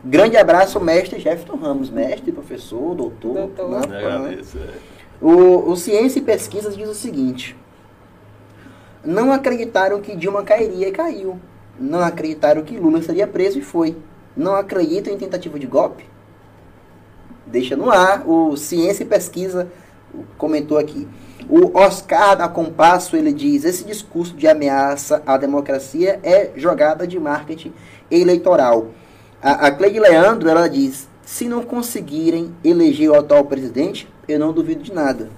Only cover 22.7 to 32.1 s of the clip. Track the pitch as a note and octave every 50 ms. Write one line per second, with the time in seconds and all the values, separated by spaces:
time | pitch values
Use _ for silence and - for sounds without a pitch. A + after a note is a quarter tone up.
22.7 | - - D#3 E3+ F3+ - - - - D#3+ D3+ D3 C#3+ C#3+ C3+ D3 D3 C#3 C#3+ E3+
23.7 | F3+ F#3 - G#3 G#3 - - - - E3 F3 F3 E3 D3 C#3 - D#3 D3+ D3 C#3
24.7 | C3+ C3+ - - - C#3+ - - - D3+ - - C3+ C3+ C#3 C3+ C#3+ C#3+ C#3+ C#3+
25.7 | C#3 C3+ C3+ - - D#3+ F3+ F#3+ F#3+ - - D#3+ F3+ G3+ F#3+ - - C3 C#3+ F3
26.7 | D#3+ C3+ D3 D3+ D#3 D#3+ F3+ F3 F3+ F#3 D#3 D3 D3 D3+ D3 D3+ D#3+ D#3+ - -
27.7 | - - - - - - _ _ D#3+ E3+ F3+ F3+ F3+ E3 - F#3 F3 D3+ C3+ A#2+
28.7 | A#2 A2+ A2+ A2+ - - - _ - - _ _ _ _ - C#3 C#3+ - D3 C#3+
29.7 | C#3 - F#3 G3+ G3+ A3 G#3+ F#3+ D#3+ D#3+ F3 G#3 A#3 G3+ D#3+ E3 D#3+ E3 E3+ D#3
30.7 | C#3 C#3 C#3 C3 C3 - - - _ _ _ - - - A#3+ A#3+ A#3+ A#3+ A#3 -
31.7 | B3 A#3+ A#3 - - A3 E3+ C#3+